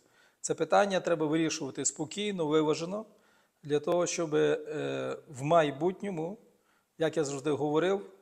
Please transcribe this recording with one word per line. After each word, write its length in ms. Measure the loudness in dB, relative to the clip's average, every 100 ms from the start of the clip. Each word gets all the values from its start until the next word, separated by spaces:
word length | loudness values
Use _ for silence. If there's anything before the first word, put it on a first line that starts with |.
| _ _ _ _
Це 120 | -6
питання 460 | -2 4 4 4 0
треба 260 | 0 0 2
вирішувати 600 | 2 0 -2 -6 -4 -6
спокійно, 640 | -4 -8 -4 -4 -2 2
виважено, 580 | 4 4 0 -2 -8 -10 _ _ _ _ _
для 160 | -2 0
того, 280 | 2 0 0
щоб, 280 | -2 0 2
е, 840 | 2 2 -4 -6 -4 -4 -4 -8 -12
в 160 | -8
майбутньому, 960 | 4 4 4 0 -2 -2 -8 -6 -8 -10 _ _ _ _ _ -2
як 200 | -2 0
я 60 |
завжди 280 | -2 -2 -2
говорив, 580 | 0 2 2 2 0 -4 -20